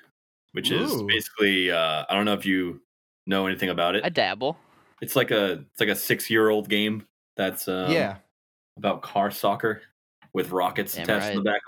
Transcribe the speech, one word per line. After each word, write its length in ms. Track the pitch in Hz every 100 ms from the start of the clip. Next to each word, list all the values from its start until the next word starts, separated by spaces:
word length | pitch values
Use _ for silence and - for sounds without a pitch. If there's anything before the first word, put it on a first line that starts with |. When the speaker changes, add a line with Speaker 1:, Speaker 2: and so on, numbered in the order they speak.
| - _ _ _ _
Speaker 1:
which 180 | - -
is 220 | 156 277
Speaker 2:
Ooh. 140 | 160 101
Speaker 1:
basically, 640 | 110 - - 101 95 90
uh, 340 | 85 80 78 -
I 60 |
don't 120 | 98 104
know 80 |
if 120 | 101 98
you 360 | 92 87 80 - _ _ _ -
know 220 | 98 95
anything 220 | 92 95
about 260 | 87 85 98
it. 80 | 160
Speaker 3:
I 40 |
dabble. 480 | 165 98 101 131 160 _ _ _ _
Speaker 1:
It's 140 | - 135
like 160 | 120
a, 320 | 113 98 82 -
it's 80 | -
like 100 | 104
a 60 | 98
six-year-old 760 | - 113 - 113 110 107 98
game 380 | 104 107 110 - _ _ -
that's, 320 | 95 - -
um, 240 | 92 92
Speaker 2:
Yeah. 260 | 160 113 98 - _ _ _ _ -
Speaker 1:
about 240 | 104 92
car 300 | - 101 101
soccer 500 | - 107 107 113 107 - _ _ _ -
with 180 | 95 85
rockets 420 | 92 90 - 101
Speaker 3:
Damn 100 | - 87
Speaker 1:
attached 220 | 104 104
to 40 | 101
the 20 |
Speaker 3:
right. 120 | 101
Speaker 1:
back 80 | 104